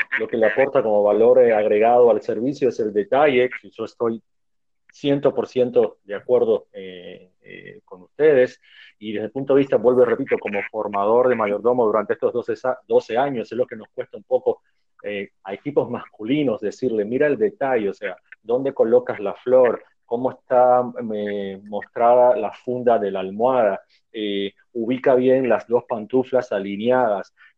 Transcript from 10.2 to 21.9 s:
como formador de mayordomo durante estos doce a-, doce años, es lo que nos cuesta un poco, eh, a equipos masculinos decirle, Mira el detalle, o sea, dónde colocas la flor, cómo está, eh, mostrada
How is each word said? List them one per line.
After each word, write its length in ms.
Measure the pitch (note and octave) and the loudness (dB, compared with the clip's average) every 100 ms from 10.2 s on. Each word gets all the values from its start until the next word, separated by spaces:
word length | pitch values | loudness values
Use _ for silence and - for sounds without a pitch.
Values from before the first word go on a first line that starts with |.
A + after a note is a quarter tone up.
| C3+ A#2 | -2 -4
como 240 | G#2+ G2+ - | -4 -8 -8
formador 580 | A2 G#2 G2+ G2+ A#2 B2+ | -8 -6 -2 0 2 2
de 80 | A#2 | 2
mayordomo 500 | G#2 G2+ A2 B2+ A2 | -2 -2 0 0 0
durante 280 | G#2+ G#2 | 0 -2
estos 180 | A2+ A#2 | -2 -2
doce 220 | A#2+ A#2 G#2+ | -4 -6 -6
a-, 140 | C3 B2 - | -6 -6 0
doce 300 | A#2+ - A2+ | -2 0 -2
años, 340 | C#3+ B2 G#2 | -2 -4 -8
es 60 | A2+ | -6
lo 80 | B2 | -6
que 100 | A2+ | -8
nos 120 | G#2 | -16
cuesta 260 | - A#2 A2 | -14 -14 -14
un 80 | |
poco, 380 | - B2+ A#2+ - _ _ _ _ | -4 -2 -2 -4 _ _ _ _
eh, 300 | G#2 G2+ G2+ _ | -10 -10 -10 _
a 120 | F#2+ G2+ | -14 -12
equipos 340 | D3 D#3 A#2 | -6 -2 -2
masculinos 720 | A2+ - - A2 D3 C#3 G#2+ | -6 -12 -12 -4 -2 -2 -4
decirle, 420 | G2+ - B2+ A2 | -6 -6 -4 -2
Mira 220 | G#2 B2+ D3+ | -2 0 0
el 120 | B2 | 0
detalle, 520 | G#2+ - C3+ B2 G2+ | -2 -2 -2 -2 -2
o 40 | F2+ | -6
sea, 200 | G2 F2+ _ - | -10 -12 _ -16
dónde 320 | G#2+ B2 C3+ - | -4 -4 -2 0
colocas 440 | A2+ A#2+ B2 G#2+ | 2 2 0 -8
la 140 | G2+ | -8
flor, 500 | F2 B2 B2+ B2 G2 _ _ - | -8 2 4 4 0 _ _ -8
cómo 260 | A#2+ B2+ | -4 -4
está, 520 | A#2+ - B2+ B2+ B2+ B2 B2 A#2 | -6 -2 2 4 4 0 -6 -8
eh, 460 | G#2+ G#2 G2+ G2 G2 | -6 -6 -6 -8 -10
mostrada 720 | G#2 G2+ - | -10 -12 -8